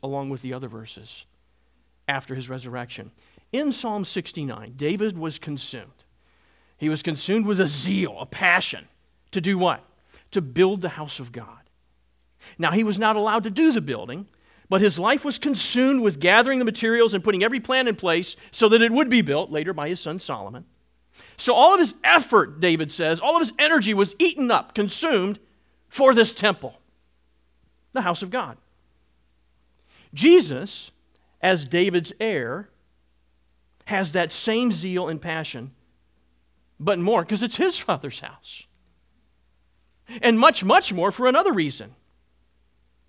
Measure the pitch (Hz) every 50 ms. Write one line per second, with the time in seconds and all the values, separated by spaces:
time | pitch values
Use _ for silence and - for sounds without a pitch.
0 | - 135 139 139 139 135 135 123 135 127 123 131 135 113 113 110 113 107 - -
1 | 110 - - - - _ _ _ _ _ _ _ _ _ _ _ _ _ _ _
2 | _ - 139 135 - - 131 131 123 123 131 127 123 123 123 123 120 120 - -
3 | 113 117 _ _ _ _ _ _ _ _ - 262 302 285 240 - - 226 208 208
4 | 185 - - 180 - - - 165 143 131 110 - 110 113 123 131 147 151 202 196
5 | 214 220 180 165 160 160 147 - - 156 147 131 - - 131 117 95 - _ _
6 | _ _ _ _ _ _ _ _ _ _ _ _ _ _ _ _ 151 156 160 151
7 | - 170 156 139 - 185 202 226 214 208 208 180 185 147 147 139 127 185 196 190
8 | 180 123 - - - - - - 196 180 175 185 - - - 90 - _ _ _
9 | _ _ _ _ _ _ - 190 160 196 196 180 185 170 127 - - _ _ _
10 | _ _ _ - _ _ - 196 156 127 120 160 185 190 208 190 180 160 - 151
11 | 151 143 - - 127 120 120 117 110 - - - _ _ _ _ _ _ _ _
12 | _ _ _ _ _ _ _ _ - - - - 170 147 170 214 226 214 190 196
13 | 226 214 214 214 208 220 214 233 202 226 190 294 320 320 247 214 151 139 120 107
14 | 101 120 127 180 202 - _ _ _ _ _ _ _ _ 190 185 208 202 139 165
15 | 185 226 277 277 - 294 - - - 294 262 180 - - - 240 262 269 277 254
16 | 226 202 156 143 160 175 202 233 240 269 269 254 247 226 226 - 233 226 226 233
17 | 233 220 196 190 165 214 196 180 202 233 262 247 - - 262 262 254 240 202 -
18 | 196 175 165 175 185 - - - - - - - 226 214 226 233 233 233 226 285
19 | 302 247 247 233 175 135 139 156 - - 156 151 156 185 180 151 147 160 185 -
20 | - 151 165 190 - - 135 107 98 104 123 123 180 - _ _ _ _ _ _
21 | _ _ _ - - - - - - 247 240 240 277 359 392 370 320 208 - -
22 | - 302 339 320 240 - 240 202 143 - 147 156 180 180 165 156 156 147 - -
23 | 165 156 165 165 202 285 330 339 320 226 - - 294 311 330 277 185 - 208 196
24 | 202 - - - 339 339 - 294 262 240 208 143 - - _ 220 208 196 - -
25 | 320 320 269 190 180 202 202 - _ _ _ _ _ _ _ _ _ _ - 254
26 | 269 262 240 233 220 - - - 202 208 170 - 131 120 - _ _ _ _ _
27 | _ _ _ _ _ _ _ _ _ _ _ _ _ _ _ _ _ _ - -
28 | 220 175 170 - 196 180 214 254 185 131 113 - _ _ _ _ _ _ _ _
29 | _ _ _ _ _ _ _ _ _ _ _ _ _ _ _ _ _ _ _ _
30 | _ _ - 143 208 320 349 359 220 151 131 127 190 202 - - - - _ _
31 | _ _ _ _ _ _ _ _ - 185 190 160 143 120 165 175 190 196 175 180
32 | 160 - - - 214 226 196 143 120 113 135 185 202 - _ _ _ _ _ _
33 | _ _ _ _ _ _ _ _ _ _ _ _ _ _ _ _ _ - 214 190
34 | 196 156 151 185 151 151 - - - 226 220 233 254 240 190 156 175 185 180 180
35 | 180 156 160 151 - 170 160 160 151 - - 123 139 139 - _ _ _ _ _
36 | _ _ _ _ _ _ _ _ _ _ _ _ _ _ _ - 147 202 202 175
37 | 175 202 233 185 170 - 214 190 247 240 - - 359 381 339 - - - 170 143
38 | - 131 - - - - - _ _ - - - - _ _ _ _ _ _ _
39 | _ _ _ _ _ _ _ _ _ _ _ _ _ _ _ _ _ _ _ _
40 | _ - 247 220 240 240 226 220 254 320 - - 185 196 285 381 - - 196 180
41 | 175 202 - - 247 254 254 320 - 381 240 190 156 143 - - 104 107 127 _
42 | _ _ _ _ _ _ _ _ _ _ _ _ _ _ _ _ _ _ _ _
43 | _